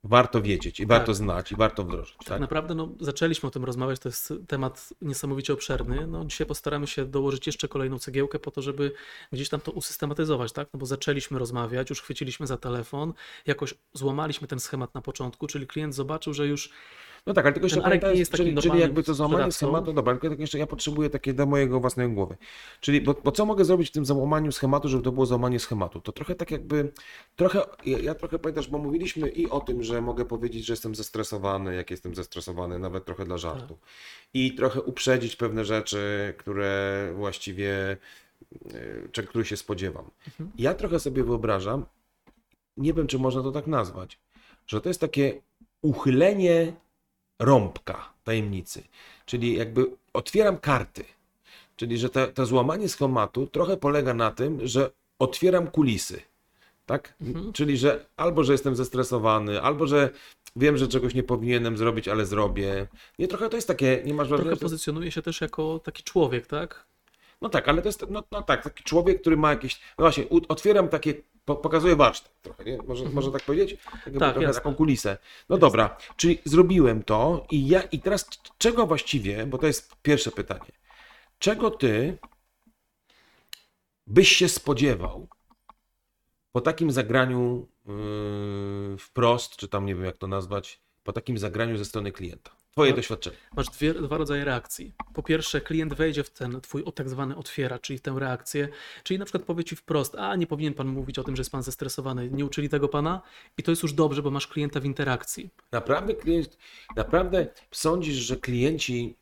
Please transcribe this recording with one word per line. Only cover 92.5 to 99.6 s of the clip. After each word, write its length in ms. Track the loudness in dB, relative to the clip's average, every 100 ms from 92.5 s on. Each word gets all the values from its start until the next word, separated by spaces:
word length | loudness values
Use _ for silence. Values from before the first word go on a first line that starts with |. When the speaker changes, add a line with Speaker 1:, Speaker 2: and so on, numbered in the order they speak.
| _ _
Speaker 1:
Twoje 200 | 4 4
Speaker 2:
No, 40 | 4
Speaker 1:
doświadczenie. 400 | -2 -6 -8 -14 _ -6
Speaker 2:
masz 140 | -6
dwie, 240 | -2 -2
dwa 240 | 0 -4 -2
rodzaje 280 | -2 -2 -2
reakcji. 480 | -4 -6 -14 -14 -14 -10
Po 100 | -8
pierwsze, 380 | 0 0 0 -4
klient 320 | -2 -2 -2
wejdzie 300 | 0 0 0
w 60 | -6
ten 320 | -8 -8 -8
twój 220 | -8 -8
o-, 80 | -6
tak 180 | -8 -6
zwany 260 | -4 -6 -6
otwieracz, 460 | -10 -4 -4 -4
czyli 180 | -8 -8
w 20 |
tę 140 | -6 -4
reakcję, 500 | -4 -4 -4 -4 -4 -6 -20 -16
czyli 160 | -4 -4
na 60 | -2
przykład 180 | -6
powie 200 | -4 -4